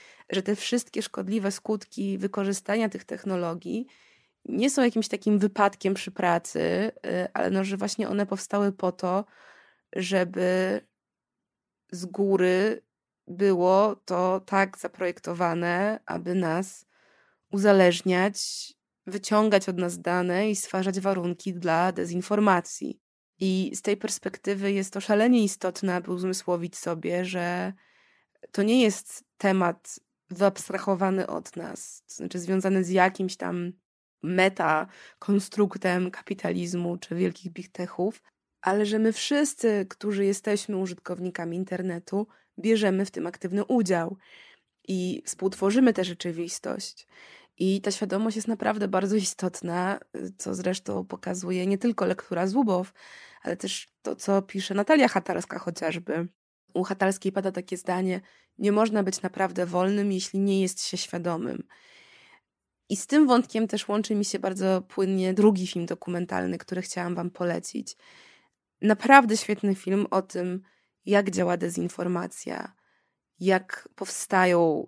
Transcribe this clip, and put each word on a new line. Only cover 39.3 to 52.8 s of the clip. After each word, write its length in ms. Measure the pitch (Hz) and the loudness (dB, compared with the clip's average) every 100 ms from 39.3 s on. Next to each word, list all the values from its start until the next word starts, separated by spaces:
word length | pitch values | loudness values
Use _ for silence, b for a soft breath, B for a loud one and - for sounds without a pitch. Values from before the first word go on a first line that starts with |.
| 294 285 - 233 208 190 | 2 2 0 0 0 -2
którzy 360 | - 208 202 196 | -6 -4 0 0
jesteśmy 520 | 196 214 202 - 190 | 0 -2 -2 -2 -4
użytkownikami 800 | 185 180 - 180 180 180 170 170 | -4 -6 -10 -6 -6 -6 -6 -6
internetu, 720 | 185 180 185 170 - 202 214 b b - | -4 -4 -4 -6 -4 -4 -4 b b -4
bierzemy 460 | 208 220 208 190 196 | 2 4 4 2 0
w 60 | |
tym 160 | 180 165 | -4 -8
aktywny 380 | - 180 196 202 | -6 -4 -2 2
udział 520 | 247 185 175 170 190 B B B B _ _ - | 2 4 2 0 -8 B B B B _ _ -6
i 360 | 185 180 - - | -4 -2 -4 -8
współtworzymy 680 | - 190 190 190 233 254 | -4 -4 0 2 6 6
tę 100 | 190 | 4
rzeczywistość. 1040 | 185 175 175 165 170 - - 202 - - _ B B B B _ | -2 -4 -8 -6 -8 -6 -6 -8 -8 -14 _ B B B B _
I 240 | 185 196 | 0 2
ta 100 | 202 | -2
świadomość 440 | 196 196 190 226 220 | -4 -2 0 0 -2
jest 120 | 226 | -4
naprawdę 400 | 220 214 214 196 | -2 -2 0 0
bardzo 280 | 190 196 214 | 0 2 0
istotna, 840 | 190 - 185 - 175 175 185 - - - 185 190 | 0 -4 -6 -4 -6 -2 -2 -4 -8 -12 -12 -10
co 180 | 190 185 | -8 -4
zresztą 500 | 185 185 - 196 190 | -2 -4 -4 -6 -6
pokazuje 640 | 185 185 180 180 185 185 | -8 -6 -6 -4 -2 0
nie 100 | 196 | 0
tylko 280 | 240 214 180 | 0 0 -2
lektura 420 | 185 - 180 190 | -2 -4 -4 0
Zubow, 460 | 233 226 180 | 2 2 0